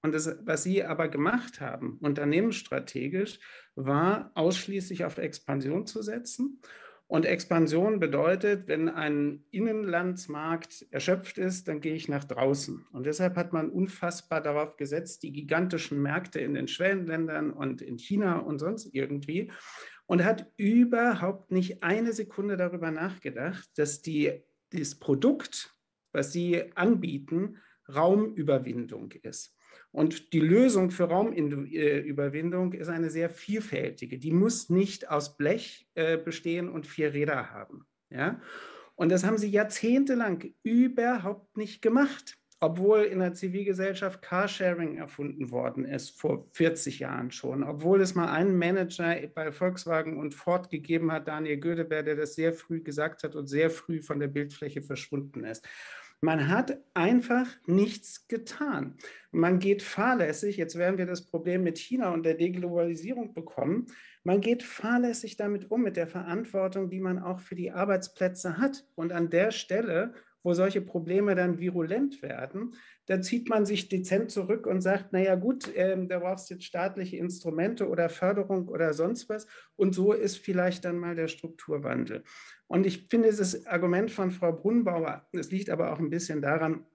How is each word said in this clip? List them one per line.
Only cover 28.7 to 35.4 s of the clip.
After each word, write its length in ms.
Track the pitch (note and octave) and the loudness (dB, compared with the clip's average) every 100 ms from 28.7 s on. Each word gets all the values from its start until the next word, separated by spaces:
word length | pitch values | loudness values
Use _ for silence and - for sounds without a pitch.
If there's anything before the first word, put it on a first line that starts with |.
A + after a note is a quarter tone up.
| A#2+ A#2+ G#2+ A2 - | -6 -8 -10 -12 -14
ist. 320 | - - - _ _ - - | -14 -12 -14 _ _ -20 -14
Und 420 | - D#3+ D#3+ - | 0 0 0 -2
die 80 | E3+ | 2
Lösung 500 | D#3 G3 B3+ G#3 F#3 | 6 8 8 6 2
für 140 | F3+ | 2
Raumüberwindung 1700 | F3 F3 A3+ F3 D3+ C#3+ C#3 D#3+ D3 C#3+ C#3 C#3 C#3+ C#3+ E3 F3+ F#3 | 2 4 2 0 -2 -2 -6 0 2 2 -2 -2 -2 -2 -2 0 -2
ist 160 | F3+ D#3+ | -2 -6
eine 220 | E3+ E3 | -2 -2
sehr 180 | D#3+ E3 | -2 -4
vielfältige. 880 | E3 - G#3+ G#3+ - - - B2 C3 | -4 -6 -4 -2 -4 -4 -6 -12 -8
Die 140 | D3+ | 0
muss 380 | E3 G#3+ A#3+ - | 4 4 2 2
nicht 400 | F3 G3 - - | 2 2 0 -2
aus 260 | D3+ D3 | -2 -2
Blech, 500 | - | -2